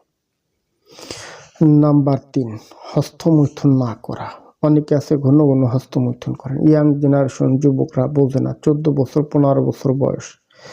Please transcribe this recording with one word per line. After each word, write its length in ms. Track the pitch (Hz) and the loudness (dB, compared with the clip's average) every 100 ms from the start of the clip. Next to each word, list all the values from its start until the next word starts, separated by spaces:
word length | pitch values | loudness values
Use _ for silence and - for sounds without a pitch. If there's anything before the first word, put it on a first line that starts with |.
| _ _ _ _ _ _ _ _ _ - - - - - - _ 156 151 | _ _ _ _ _ _ _ _ _ -20 -20 -20 -20 -20 -20 _ 4 6
নাম্বার 400 | 151 147 143 135 - | 4 4 2 -2 -4
তিন, 180 | 139 120 107 - - - | -6 -6 -10 -18 -20 -6
হস্তমৈথুন 840 | - 147 - 170 156 143 - 143 131 | -4 -4 -4 0 2 0 0 0 0
না 140 | 123 104 | -2 -8
করা। 260 | - - - - - _ | -14 -14 -14 -16 -20 _
অনেকে 300 | 151 151 151 | 0 0 0
আছে 180 | 147 - 151 | -2 0 -2
ঘন 220 | 135 147 147 | 2 4 4
ঘন 160 | 135 127 | 2 0
হস্তমৈথুন 680 | 131 - 135 123 123 - | -2 -4 -4 -4 -4 -10
করেন। 240 | 127 131 135 | -10 -8 -2
ইয়াং 240 | 156 151 151 | 2 4 2
জেনারেশন 540 | 143 143 139 135 - 139 131 | 2 0 0 -2 -2 -2 0
যুবকরা 460 | 147 135 131 - 127 | 0 0 -2 -4 -2
বোঝে 320 | 147 139 131 | 0 0 -2
না, 100 | 131 131 | -4 -4
চোদ্দ 240 | - 151 156 | -2 -2 -2
বছর, 300 | 139 127 156 143 | -2 -2 -4 -2
পনেরো 340 | 147 143 135 | 0 2 0
বছর 280 | 131 127 139 | -2 -4 -4
বয়স, 320 | 131 135 - - - _ _ - | -2 -2 -4 -12 -20 _ _ -20